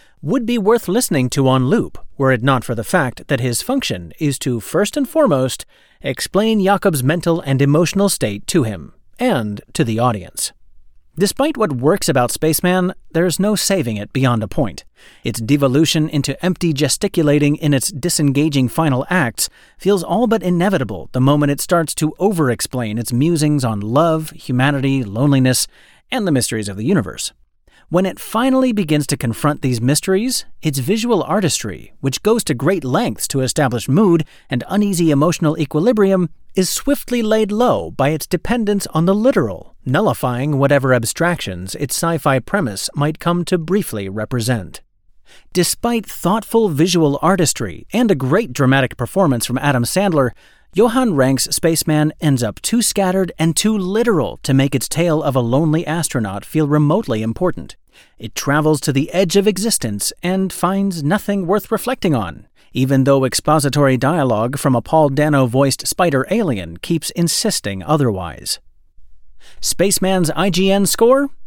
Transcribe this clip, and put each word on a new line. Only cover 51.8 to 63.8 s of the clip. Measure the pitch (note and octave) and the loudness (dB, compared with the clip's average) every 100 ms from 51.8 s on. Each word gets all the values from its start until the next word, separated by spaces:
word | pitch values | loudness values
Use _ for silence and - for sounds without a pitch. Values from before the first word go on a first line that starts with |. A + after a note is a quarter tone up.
| - D3+ D3+ - | 0 2 0 0
ends | D#3 C3 | 0 2
up | A2 - | 0 -6
too | - A#3 | -2 0
scattered | - - F#3 F#3+ F3+ - | 0 0 0 0 -2 0
and | D#3+ - | 0 2
too | G#3+ G#3+ | 0 0
literal | F#3 G#3+ A#3+ F3 G#2 - | 0 0 2 2 0 -4
to | - | 0
make | C3+ C#3 | 2 2
its | C3 - | 0 -2
tale | E3 F3 D#3 | 0 0 0
of | D3 | 0
a | B2+ | 0
lonely | A#2 C3 D#3+ D#3 D#3 | 2 2 2 0 -2
astronaut | E3 D#3 B2+ G2+ G2 | -4 -2 -4 -4 -6
feel | - D#3 C#3+ | -4 -2 2
remotely | D3+ D3 F#3+ E3+ A2 | 2 2 2 0 -2
important. | A2 A2 F3+ - C#2+ - _ _ - - | -2 -2 -2 -4 -10 -18 _ _ -20 -16
It | A2+ | -12
travels | - - D3 D#3 D3+ | -8 -2 0 2 0
to | - | 0
the | C3+ D3+ | -2 0
edge | F3 F#3 G3+ | 0 0 2
of | G3+ | 2
existence | F#3 A3 - A2+ G2+ - - | 0 -2 -2 -4 -4 -6 -6
and | F3 F#3+ F#3+ | -4 -2 -2
finds | - F3 G3 G3 E3+ | -2 -2 0 -2 -2
nothing | C#3+ G3 - G3+ E3+ | 0 0 -2 -4 0
worth | G3+ - | -2 -2
reflecting | G#3+ A#3+ C4 F#3 | -4 -2 -2 0
on, | B2+ F2 B1+ - _ _ | 0 -2 -10 -18 _ _
even | B2+ C3 C3+ | -2 2 4
though | C3+ C#3 | 4 4
expository | C3 - - D#3 C#3 C#3+ | 2 -2 0 2 2 2